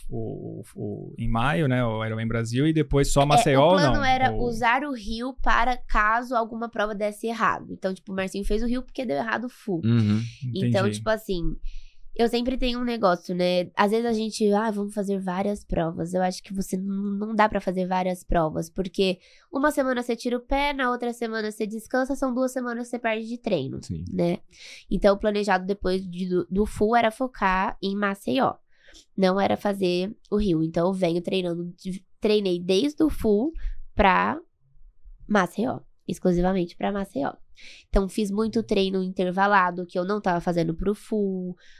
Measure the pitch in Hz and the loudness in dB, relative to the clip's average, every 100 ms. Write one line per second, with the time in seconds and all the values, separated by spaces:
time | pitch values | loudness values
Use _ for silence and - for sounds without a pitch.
0 | - 117 110 104 113 110 - - 107 - | -8 -6 -6 -8 -10 -12 -14 -10 -8 -8
1 | 92 - 117 113 131 170 147 127 117 110 | -10 -6 0 2 2 2 2 2 0 -2
2 | 110 110 113 117 113 120 156 156 147 139 | -4 -4 -2 -2 -2 0 2 2 2 2
3 | 139 143 143 147 151 135 151 185 285 294 | 4 4 6 6 6 6 6 6 6 4
4 | 269 262 262 214 240 226 233 254 294 247 | 2 2 2 0 -2 0 0 0 -2 -6
5 | 202 226 254 254 - 226 240 247 - 226 | -6 -6 -6 -2 2 4 2 0 0 2
6 | 208 226 247 247 226 226 233 226 208 202 | 4 2 0 -2 -2 -6 -8 -4 -4 -2
7 | 208 208 226 226 185 85 - 180 190 190 | -4 -4 -6 0 0 0 -6 -6 -4 -6
8 | - 190 190 196 202 214 233 247 254 - | -8 -4 -4 -2 0 0 0 -2 -4 -8
9 | 254 277 226 220 247 - - 175 110 117 | -4 -2 -2 -4 -6 -10 -4 -2 2 4
10 | 104 107 117 - 127 120 120 107 104 104 | 4 2 -2 -8 -6 -2 2 2 2 0
11 | 220 220 - 180 160 147 - - - - | -2 -2 -2 -2 -2 -2 -6 -6 -12 -16
12 | - - 233 240 240 254 254 240 240 233 | -10 0 2 2 0 0 0 0 -2 2
13 | 202 175 - 180 180 180 175 - 208 226 | 2 2 -2 0 2 2 -2 2 2 2
14 | 233 220 220 - 214 202 226 208 202 208 | 0 0 -2 0 2 2 2 -2 -4 -4
15 | 196 196 190 180 202 208 - 185 165 170 | -2 -2 -2 -2 -2 -4 -4 -2 -2 -4
16 | 175 185 185 185 - 196 190 190 196 196 | -4 0 0 -2 -8 -6 -4 -4 -4 -4
17 | 202 202 214 214 214 202 190 185 180 185 | -2 -4 -2 2 2 2 -2 -2 0 0
18 | 185 180 - 175 156 165 160 - 190 - | 0 -4 0 2 2 -2 -6 -6 -6 0
19 | 190 185 _ _ - 285 294 294 262 247 | 0 0 _ _ -8 0 0 2 0 0
20 | 240 233 247 240 240 277 285 277 247 247 | -2 -4 -2 -4 -2 0 0 0 -2 -2
21 | 240 233 233 220 214 208 220 220 - 254 | -4 -4 -6 -4 -4 -4 -6 -6 -4 -2
22 | 262 269 269 247 254 254 247 233 240 240 | -2 -2 -2 0 -2 -2 -6 -6 -6 -4
23 | 233 220 226 240 220 175 135 135 - 170 | -2 -4 -6 -6 -2 -2 -2 -8 -8 -8
24 | 90 185 170 175 - - - - - 196 | -6 -2 0 -2 -8 -20 -20 -16 -4 2
25 | 202 202 214 208 208 185 185 196 185 185 | 4 4 2 0 2 0 0 -2 0 -2
26 | 190 175 185 180 - 190 214 - 214 240 | -4 -6 -2 -2 0 0 0 2 4 4
27 | 226 - 254 - 196 185 208 - 196 196 | 2 -2 -6 -2 0 2 0 -4 -4 -2
28 | 202 196 - 262 226 - _ _ - - | -2 -4 -2 0 0 -2 _ _ -20 -20
29 | _ - 185 190 202 208 208 196 185 180 | _ 2 2 4 2 0 -2 0 0 0
30 | 185 - - 208 208 160 160 165 180 190 | -2 -8 -4 -2 2 2 2 0 0 2
31 | 175 170 175 190 180 170 175 - 185 185 | 0 0 -2 -2 -2 -4 -8 -10 -10 -10
32 | _ - 208 214 196 175 180 190 285 - | _ -2 2 2 2 -2 2 2 2 2
33 | 311 - 220 202 285 330 - - - - | 0 2 2 2 2 -2 -4 -6 -8 2
34 | 202 180 190 294 - _ _ - - - | 4 4 2 -4 -10 _ _ -20 -20 -20
35 | - - - 208 180 - 247 - - - | -20 -16 0 2 2 -2 -4 -4 -12 -18
36 | - 185 185 175 180 190 175 - 202 202 | -10 0 2 4 2 0 -2 -4 -4 -4
37 | 196 262 277 - - - - - - 208 | -6 -4 -6 -6 -18 -20 -20 -20 0 0
38 | 190 - 202 196 220 226 220 196 190 190 | 2 -2 -2 0 0 -2 0 2 2 0
39 | 185 185 180 180 202 202 180 175 180 190 | -4 -2 -2 2 4 4 2 -2 -6 -4
40 | 180 208 196 175 180 170 165 165 185 208 | -2 -2 0 0 0 0 0 -2 -2 -4
41 | - 220 196 185 180 180 - | -4 -2 -2 -2 -8 -12 -18